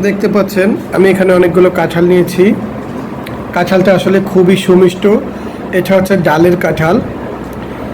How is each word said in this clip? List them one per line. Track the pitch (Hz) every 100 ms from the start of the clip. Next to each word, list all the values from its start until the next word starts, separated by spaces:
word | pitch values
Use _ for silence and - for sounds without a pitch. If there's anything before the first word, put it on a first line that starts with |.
দেখতে | 196 196 208
পাচ্ছেন | 208 190 190 196 - -
আমি | - 190
এখানে | 190 185
অনেকগুলো | 180 175 170 180
কাঁঠাল | 180 165 170 175
নিয়েছি। | 180 175 - 190 - - - - - - - - - -
কাঁঠালটা | 175 175 190 196
আসলে | 180 185 190 190
খুবই | 185 180 190
সুমিষ্ট। | - 180 185 - 208 226 - - - - -
এটা | 185 180 190
হচ্ছে | 190 196
ডালের | 165 151 175 175
কাঁঠাল। | 170 156 160 180 - - - - - - - - -